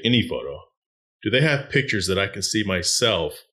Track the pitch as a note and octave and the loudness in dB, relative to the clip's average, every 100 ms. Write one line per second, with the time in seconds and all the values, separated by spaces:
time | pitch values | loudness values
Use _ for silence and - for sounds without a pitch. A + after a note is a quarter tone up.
0 | A2+ A#2+ E2+ C2 C2 - - _ _ _ | 2 2 2 -4 -8 -12 -16 _ _ _
1 | _ _ G#2 B2 D#3 C#3+ - C#3 C#3 G#2+ | _ _ 0 2 4 2 0 -2 0 -2
2 | F2+ F#2+ G2 G2+ - A2 G2+ F#2 E2+ - | 0 0 -2 -2 -4 -2 0 -2 0 2
3 | A#2 F#2 D2+ - - | 2 2 0 -6 -18